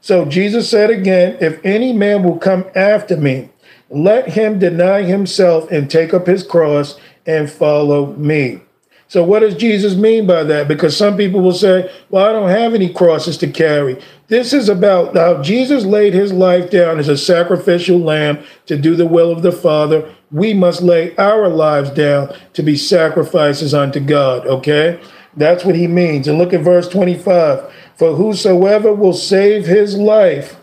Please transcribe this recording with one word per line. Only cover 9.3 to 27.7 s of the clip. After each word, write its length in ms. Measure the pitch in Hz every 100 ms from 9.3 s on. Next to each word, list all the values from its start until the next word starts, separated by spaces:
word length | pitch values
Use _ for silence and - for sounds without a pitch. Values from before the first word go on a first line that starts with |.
| 208
does 140 | 220
Jesus 420 | 175 233 208 208 185
mean 300 | 214 226 202
by 180 | 170
that? 240 | 151 151 143
Because 300 | 151 160 143
some 180 | 208 196
people 260 | 202 190
will 120 | 185
say, 340 | 180 202 185 180 - _
"Well, 160 | 190 202
I 80 |
don't 160 | 220 196
have 240 | 196 233
any 160 | 226 185
crosses 480 | - 175 156 175 147
to 100 | 156
carry." 500 | - 160 147 143 127 - _ _
This 260 | 226 240
is 140 | 285 208
about 460 | 196 202 185 - 185
how 200 | 165 165
Jesus 420 | 143 226 254 285 196
laid 300 | 208 208 185
his 180 | 202
life 380 | 185 185 180 180
down 260 | 190 170 160
as 120 | 147
a 60 | 143
sacrificial 840 | - 170 175 180 - 175 175 180
lamb 400 | 165 156 151 147 - - -
to 100 | 151
do 200 | 151 170
the 100 | 170
will 260 | 170 170
of 120 | 170
the 80 | 175
Father. 540 | 170 170 151 151 156 147 - _
We 240 | 147 214 202
must 260 | 180 170
lay 320 | 180 170 170 -
our 280 | 196 220 202
lives 440 | 160 156 147 139
down 380 | 139 147 143 139 - -
to 100 | -
be 120 | 151 147
sacrifices 1000 | - 180 160 156 156 175 147 143 156 143
unto 240 | 139 143
God, 480 | 139 147 135 123 127
okay? 500 | 131 135 151 160 170 - - - -
That's 260 | 151 175
what 120 | 180 170
he 100 | 170
means. 420 | 170 175 151 139
And 120 | 151
look 140 | 175
at 80 | 185
verse 260 | 156 175 175
twenty-five. 720 | 185 180 175 - 180 156 131 -